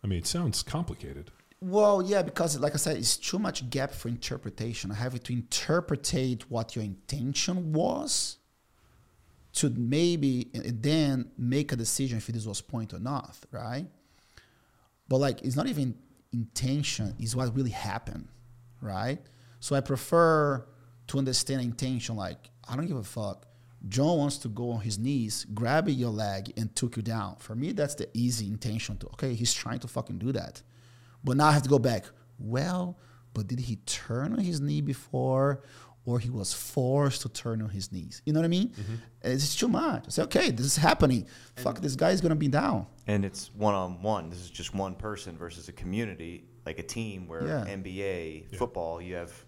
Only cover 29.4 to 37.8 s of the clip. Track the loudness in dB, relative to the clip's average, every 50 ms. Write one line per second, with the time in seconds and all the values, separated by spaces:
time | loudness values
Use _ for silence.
29.4 | 2 0 0 0 -2 -6 -6 -6 -8 -6 -6 -6 -6 -6 -6 -4 -2 -2 -2 -2
30.4 | -4 -6 -12 -18 -20 -20 -20 -20 -20 -20 -20 -20 -20 -20 -20 -6 -2 0 4 6
31.4 | 8 8 8 8 6 6 6 6 6 4 2 2 -2 -6 -20 -20 -20 -20 -16 -10
32.4 | -6 -2 -2 0 0 0 0 -2 -2 -4 -6 -10 -16 -20 -20 -20 -20 -8 -6 -4
33.4 | -4 -2 -4 -4 -2 -4 -6 -6 -6 -6 -8 -8 -4 -4 -2 -2 -2 0 0 0
34.4 | 0 0 0 -2 -2 0 0 0 0 -2 -2 -4 -6 -6 -4 0 0 2 4 4
35.4 | 4 4 2 0 -4 -14 -20 -20 -20 -20 -20 _ _ 0 0 0 0 0 -4 -4
36.4 | -4 -4 -4 -6 -6 -4 -2 0 2 2 4 4 4 2 0 -2 -6 -6 -8 -6
37.4 | -4 -2 -2 -2 -2 -2 -4 -6